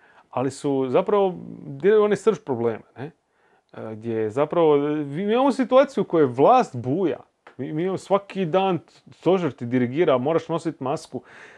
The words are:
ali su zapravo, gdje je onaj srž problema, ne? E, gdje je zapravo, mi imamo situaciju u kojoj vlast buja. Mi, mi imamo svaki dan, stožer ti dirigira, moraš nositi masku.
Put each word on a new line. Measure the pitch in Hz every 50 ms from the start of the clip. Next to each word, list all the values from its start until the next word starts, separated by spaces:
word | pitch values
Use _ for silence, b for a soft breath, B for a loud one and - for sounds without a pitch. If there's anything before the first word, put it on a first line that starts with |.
| b b b b b b
ali | b 127 127 139
su | 135 - - 147 139 135 131 127
zapravo, | 123 165 185 202 208 202 196 190 175 165 - - 113 113 -
gdje | 151 143 139 151 196
je | 220 214
onaj | 208 208 202 196
srž | - 226 202 -
problema, | - - 135 117 117 117 110 - - _ _ -
ne? | 123 160 - _ _ _ _ _ _ _ _ _ _ _ -
E, | 117 113 110 110
gdje | 107 110 117 113
je | 110 110 107
zapravo, | 104 135 147 151 175 175 165 156 147 143 143 151
mi | 151 151 147 139 139 160 202
imamo | 202 220 247 269 285
situaciju | 220 - 254 202 254 262 285 277 - 220
u | 185 -
kojoj | - 165 151 123
vlast | 120 120 143 185 247 254 214 - -
buja. | 123 110 127 139 185 196 156 - - - _ _ _ _ - - -
Mi, | 131 156 156
mi | 151 175
imamo | 190 190 160
svaki | - - 190 196 196 - - 190 190
dan, | 156 165 190 196 196 185 143 - _ _ _ _ -
stožer | - _ - 156 185 190 175 143
ti | - - 123
dirigira, | 120 123 127 123 117 127 151 180 160 135 127
moraš | 123 143 165 160 - -
nositi | 165 165 - 170 147 - 135
masku. | 131 156 156 - - - 120 - B B B B B B